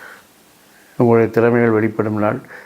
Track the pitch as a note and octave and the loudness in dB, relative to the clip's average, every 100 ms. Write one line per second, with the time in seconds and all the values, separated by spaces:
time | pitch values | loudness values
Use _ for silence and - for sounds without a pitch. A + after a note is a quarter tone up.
0 | - - - _ _ _ _ - - - | -20 -20 -20 _ _ _ _ -20 -10 0
1 | A#2+ A#2 A2 A2+ A#2 A#2+ A#2 G#2+ G#2+ G#2+ | 2 4 2 2 2 2 0 0 -2 -4
2 | G#2+ G#2+ G#2 B2+ - - | -4 -2 -2 -4 -10 -20